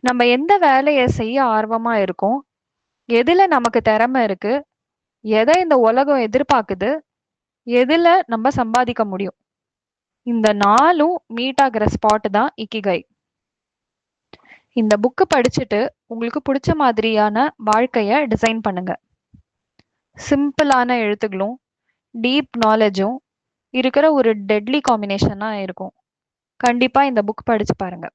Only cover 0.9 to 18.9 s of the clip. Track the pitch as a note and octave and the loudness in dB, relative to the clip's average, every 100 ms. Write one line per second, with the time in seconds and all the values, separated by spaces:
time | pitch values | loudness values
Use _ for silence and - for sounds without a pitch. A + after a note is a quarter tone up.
0.9 | D4 B3+ - A3 B3+ B3+ G#3+ G#3+ A3+ A3+ | 2 0 -2 -2 0 0 0 -2 -4 -2
1.9 | A3+ F#3+ F3+ G3 C4 - _ _ _ _ | -2 -2 -2 -2 -4 -6 _ _ _ _
2.9 | _ _ A#3 B3 F4 F#4+ D4 A#3 A3+ A3 | _ _ 0 2 4 4 2 0 0 2
3.9 | G#3+ A#3 C4 A3 F#3 G3+ C4+ D4 _ _ | 2 2 0 -2 -2 -4 -4 -6 _ _
4.9 | _ _ _ G#3+ G#3+ A3+ E4+ F4+ C#4 A3+ | _ _ _ -2 0 4 2 4 4 4
5.9 | A#3+ C#4 C#4 A3+ B3+ C#4 C4+ G#3+ F#3 G3+ | 2 2 0 0 -2 2 0 0 -4 -4
6.9 | D#4 _ _ _ _ _ _ - A#3+ B3+ | -4 _ _ _ _ _ _ -2 0 2
7.9 | D#4+ E4+ F4+ - A3+ A#3 C4 A#3 A#3 B3 | 4 4 4 2 -2 -2 -2 -2 0 -2
8.9 | A#3+ G#3+ F#3 F#3+ - _ _ _ _ _ | -2 -4 -4 -8 -10 _ _ _ _ _
9.9 | _ _ _ - A#3 G#3+ G#3 G3+ A3 D4+ | _ _ _ -6 0 0 2 2 4 4
10.9 | F4 D4+ F4 _ A3+ B3+ B3+ C#4 A3+ G#3 | 4 0 -2 _ -8 -6 0 0 0 -2
11.9 | - G#3+ G#3+ G#3 G3 B3+ - A3 A3 G3+ | 0 0 0 0 -2 -2 -4 -10 -6 -4
12.9 | F3 - _ _ _ _ _ _ _ _ | -4 -6 _ _ _ _ _ _ _ _
13.9 | _ _ _ _ - _ - _ - A3 | _ _ _ _ -20 _ -20 _ -4 0
14.9 | G#3 A#3 - F#4+ D4 B3 - B3 G#3 A#3+ | 2 0 0 0 2 0 -2 -4 -2 -4
15.9 | _ _ A3+ A#3 D4 - C4+ - D#4+ C#4 | _ _ -8 -6 -6 -4 -4 -2 0 0
16.9 | A3 A3 A3 G#3+ G#3 C#4+ - G#3+ G#3+ B3 | 0 0 0 0 0 -2 -4 -2 0 0
17.9 | B3 G#3 B3 C#4+ A3 A3+ A3+ G#3+ F#3 F#3 | -2 0 0 0 0 -2 -2 -4 -6 -6